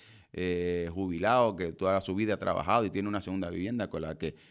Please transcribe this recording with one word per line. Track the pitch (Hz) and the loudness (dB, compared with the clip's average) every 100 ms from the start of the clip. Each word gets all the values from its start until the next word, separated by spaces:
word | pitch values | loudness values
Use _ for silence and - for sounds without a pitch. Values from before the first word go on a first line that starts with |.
| - - - | -20 -20 -12
eh, | - 90 87 87 87 85 | -4 0 0 0 0 -2
jubilado | 87 95 85 101 123 117 90 | -2 -2 0 4 4 4 2
que | 85 | -4
toda | - 92 98 | 0 2 2
su | 95 | 2
vida | 95 107 | 0 2
ha | 90 | 0
trabajado | 95 87 80 117 101 | 0 0 2 2 2
y | |
tiene | 95 104 | 0 -2
una | 101 | -4
segunda | 95 95 87 | -4 -4 -2
vivienda | 87 98 120 98 | -4 -4 -2 -4
con | 80 | -4
la | 80 78 | -6 -4
que, | 80 - - | -6 -6 -20